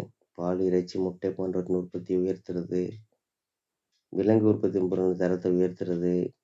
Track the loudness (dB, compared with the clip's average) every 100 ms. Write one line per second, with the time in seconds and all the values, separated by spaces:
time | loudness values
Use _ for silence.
0 | -2 _ _ -8 -4 0 2 0 0 -2
1 | -4 -2 -6 -4 -4 -4 -2 -2 -2 -8
2 | -2 0 0 -4 -6 -6 -4 -4 -4 -8
3 | -18 _ _ _ _ _ _ _ _ _
4 | -10 0 4 6 6 4 2 0 0 2
5 | 0 2 0 0 0 2 2 -2 -4 -2
6 | 0 0 -2 -6